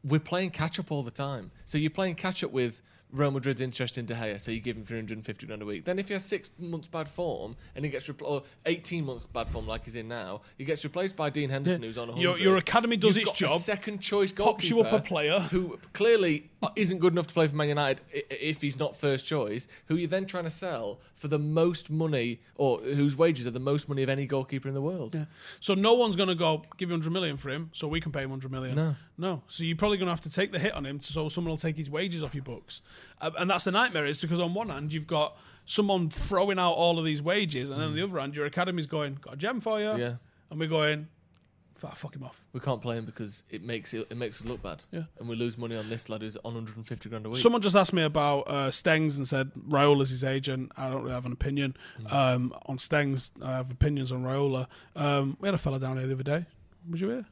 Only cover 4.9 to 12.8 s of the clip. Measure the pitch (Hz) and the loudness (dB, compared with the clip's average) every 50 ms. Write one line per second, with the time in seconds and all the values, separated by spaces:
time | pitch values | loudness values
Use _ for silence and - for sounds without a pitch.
4.9 | 117 - 113 104 113 113 - - 104 - - 113 110 104 107 104 104 87 - 180 | -8 -8 -6 -6 -8 -8 -8 -10 -10 -10 -10 -12 -10 -8 -6 -6 -8 -6 -4 -2
5.9 | 180 190 196 196 202 190 190 - 208 185 - - - - 175 170 170 160 156 - | -2 -2 -2 -4 -6 -6 -4 -4 -4 -6 -6 -12 -14 -12 -10 -8 -8 -8 -10 -8
6.9 | - 165 156 147 - - 180 160 113 - 87 107 117 - - - - - 147 147 | -8 -8 -8 -6 -6 -4 -4 -4 -4 -4 -6 -10 -12 -14 -18 -16 -8 -6 -4 -4
7.9 | 135 127 - - 143 - 147 139 143 139 - - - _ _ 156 165 165 - - | -4 -6 -8 -8 -12 -8 -4 -2 -2 -2 -4 -8 -20 _ _ -2 -2 0 -2 -6
8.9 | 180 165 151 135 127 113 - - - 120 113 - - 117 107 110 110 113 - - | -4 -4 -4 -4 -6 -8 -10 -6 -4 -4 -4 -2 -4 -6 -4 -4 -6 -6 -6 -8
9.9 | 110 120 110 113 120 117 98 90 98 104 - - - - 135 139 160 151 - 147 | -10 -10 -8 -8 -8 -8 -6 -8 -10 -10 -12 -18 -14 -10 -4 -4 -4 -2 -4 -6
10.9 | - 175 190 190 190 - 156 147 135 151 147 131 135 135 143 170 180 170 117 113 | -2 -2 -2 -2 -2 -2 -2 0 0 0 -2 0 -2 0 2 2 2 2 -2 -6
11.9 | 110 123 117 117 117 170 175 175 180 170 185 190 190 185 - - - 233 | -6 -6 -8 -6 0 2 2 2 2 4 6 6 6 6 4 4 4 4